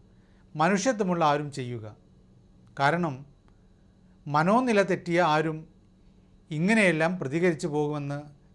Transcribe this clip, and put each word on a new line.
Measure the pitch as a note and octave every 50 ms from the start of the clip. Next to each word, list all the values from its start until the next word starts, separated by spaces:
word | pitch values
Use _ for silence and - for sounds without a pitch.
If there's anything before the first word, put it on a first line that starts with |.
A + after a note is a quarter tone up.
| _ _ _ - _ _ _ _ - _ -
മനുഷ്യത്വമുള്ള | D3+ D#3 F3+ G#3 F#3 F#3+ C4+ A#3+ G#3 G3+ F3+ F3 E3+ D#3+ D3
ആരും | C#3+ D3 D3+ C#3+ C#3 C#3+
ചെയ്യുക. | B2+ A#2+ A#2+ A2 G#2+ G#2 - - _ _ _ _ _ _ _ _ _ _ _ _ - - - -
കാരണം | C#3 C#3+ D#3 F3 F3 D#3 C3 B2+ C#3+ - _ _ _ _ _ _ _ _ _ _ _ _ _ _ _ _ _ _ _
മനോനില | D3 C#3+ D3+ D#3+ F#3 G#3+ B3 C4 B3 A3 G3+
തെറ്റിയ | F#3+ F3 F3+ F3+ - F3 E3+ F3
ആരും | F3+ D#3 D3+ D#3 D#3 D#3+ D#3 D#3 D#3+ - - _ _ _ _ _ _ - _ _ _ _ _ _ _ _
ഇങ്ങനെയെല്ലാം | D#3+ D3+ E3+ F#3 A3+ A3+ G3+ F3+ D#3+ D#3 D#3+ E3+ F#3 F3+
പ്രതികരിച്ചു | D3 C3 C#3+ E3 F3+ F#3 E3 C#3 F3+ D#3+
പോകുമെന്ന് | D3 D3+ D3 D3 D3+ D3 C#3+ C#3+ C#3+ C#3+ D3 D3 - - _ _ _